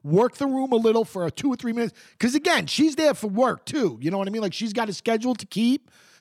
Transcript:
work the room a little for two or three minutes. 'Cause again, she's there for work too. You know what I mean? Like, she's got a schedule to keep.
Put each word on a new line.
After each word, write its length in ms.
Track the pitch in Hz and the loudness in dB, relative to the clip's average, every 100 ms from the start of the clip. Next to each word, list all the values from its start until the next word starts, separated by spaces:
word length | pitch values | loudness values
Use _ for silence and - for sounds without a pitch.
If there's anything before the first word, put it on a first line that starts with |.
work 340 | 143 175 240 - | 0 2 2 0
the 100 | 277 | -2
room 260 | 262 262 | -2 0
a 40 | 233 | 2
little 280 | 226 226 | 4 2
for 240 | 220 190 170 | 0 -4 -6
two 180 | - 277 | -2 -4
or 40 | 240 | -2
three 160 | 240 | -4
minutes. 200 | 233 226 - - - | -2 -4 -6 -20 -2
'Cause 160 | 240 | 0
again, 320 | 285 349 302 156 | 2 2 2 0
she's 300 | - 311 285 | 2 2 4
there 160 | 302 | 2
for 140 | 226 214 | 2 -2
work 380 | 196 262 - - | 0 0 0 -6
too. 320 | 302 202 110 | -2 -2 -2
You 100 | 143 | -4
know 80 | 196 | -2
what 80 | 196 | -4
I 20 | |
mean? 120 | 220 | -4
Like, 100 | 208 | -4
she's 180 | - 220 | -4 -6
got 160 | 208 220 | -4 -4
a 40 | |
schedule 400 | 175 - 226 247 | -4 0 0 0
to 100 | 240 - | -4 -4
keep. 440 | 202 233 277 _ _ _ _ | 0 2 2 _ _ _ _